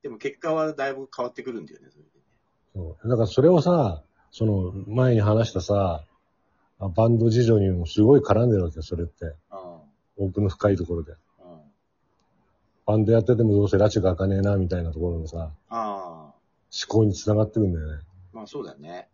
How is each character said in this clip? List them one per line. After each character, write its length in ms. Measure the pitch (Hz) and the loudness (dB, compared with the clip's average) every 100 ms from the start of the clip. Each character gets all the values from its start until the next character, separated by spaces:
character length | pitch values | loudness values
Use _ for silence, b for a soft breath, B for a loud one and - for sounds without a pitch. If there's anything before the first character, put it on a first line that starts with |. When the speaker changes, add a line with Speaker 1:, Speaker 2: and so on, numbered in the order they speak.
Speaker 1:
で 40 | 139 | -14
も 100 | 107 | -10
結 200 | - - | -10 -8
果 160 | 165 | -4
は 180 | 160 156 | -2 -2
だ 160 | 147 139 | -4 -6
い 60 | |
ぶ 160 | 135 135 | -8 -12
変 120 | - 120 | -10 -10
わ 40 | |
っ 40 | |
て 100 | - | -8
く 80 | 123 | -12
る 80 | 113 | -12
ん 60 | 80 | -14
だ 80 | |
よ 80 | - | -20
ね、 80 | _ | _
そ 60 | 73 | _
れ 80 | 76 | _
で 40 | |
ね。 140 | _ _ _ _ _ _ | _ _ _ _ _ _
Speaker 2:
そ 240 | 98 82 - | -14 -14 -10
う。 60 | 113 | -2
だ 80 | 117 | 0
か 60 | |
ら 40 | 107 | 2
そ 140 | - | 4
れ 80 | 147 | 6
を 120 | 180 | 6
さ、 420 | 165 175 117 78 _ _ _ | 4 2 0 -4 _ _ _
そ 140 | - 110 | -4 0
の 260 | 101 90 98 101 | 0 -2 -8 -4
前 280 | 113 127 117 | 0 2 4
に 40 | |
話 300 | 101 110 117 | 4 2 0
し 40 | |
た 60 | - | -4
さ、 460 | - 101 95 78 - _ _ _ _ _ _ _ | -2 0 0 -4 -12 _ _ _ _ _ _ _
あ、 80 | 98 | -4
バ 220 | 87 113 | 2 4
ン 80 | 117 | 4
ド 120 | 113 | 4
事 140 | 113 | 4
情 160 | 117 107 | 4 4
に 100 | 98 | 2
も 140 | 90 82 | 0 -2
す 160 | - | 2
ご 140 | 107 139 | 6 6
い 60 | |
絡 240 | - 101 123 | 6 2 4
ん 40 | |
で 60 | 104 | 2
る 80 | |
わ 80 | 85 | -2
け 60 | 80 | -8
よ、 60 | |
そ 120 | 78 85 | -10 -8
れ 80 | |
っ 40 | 85 | -8
て。 280 | _ 82 76 _ | _ -14 -14 _
Speaker 1:
あ 80 | 95 | -20
あ。 240 | 90 82 73 _ _ - | -18 -20 _ _ _ -6
Speaker 2:
奥 240 | 98 104 | -6 -2
の 80 | 101 | -2
深 240 | - 104 | 0 0
い 60 | 92 | 0
と 80 | 87 | -2
こ 80 | 85 | -6
ろ 80 | |
で。 80 | 78 | -8
Speaker 1:
あ 60 | 80 _ _ | -16 _ _
あ。 40 | - - 73 _ _ _ _ _ _ _ _ _ _ _ - | -20 -20 _ _ _ _ _ _ _ _ _ _ _ _ -2
Speaker 2:
バ 100 | 107 | 0
ン 80 | |
ド 80 | 104 | 4
や 80 | 113 | 4
っ 40 | 110 | 4
て 100 | 117 | 2
て 80 | |
も 80 | 113 | 4
ど 120 | 101 | 2
う 40 | 101 | 2
せ 80 | 95 | 2
拉 120 | 104 | 2
致 120 | 110 | 2
が 160 | 92 87 | 0 0
開 120 | 95 | -2
か 40 | |
ね 40 | 98 | 0
え 20 | |
な、 140 | 98 101 | 0 0
み 140 | 90 | -2
た 100 | 90 | -4
い 40 | 82 | -6
な 80 | |
と 60 | 76 | -6
こ 80 | 87 | -6
ろ 80 | 85 | -6
も 100 | 76 | -10
さ、 240 | 82 78 76 _ | -12 -12 -16 _
Speaker 1:
あ 80 | 117 | -8
あ。 0 | |
Speaker 2:
思 560 | 107 98 90 80 76 _ _ _ _ - - | -8 -10 -14 -18 -20 _ _ _ _ -14 -2
考 160 | 110 | 2
に 100 | 107 | 2
繋 220 | 95 - 107 | 0 -2 0
が 80 | |
っ 40 | 107 | 0
て 80 | 113 | 0
く 120 | 101 | 0
ん 60 | |
だ 80 | 82 | -2
よ 160 | 78 76 | -6 -12
ね。 40 | - - - | -16 -20 -20
Speaker 1:
ま 120 | 113 | -20
あ 40 | 104 | -16
そ 140 | 110 | -14
う 40 | 87 | -14
だ 120 | 69 | -18
ね。 320 | 78 90 - | -18 -18 -18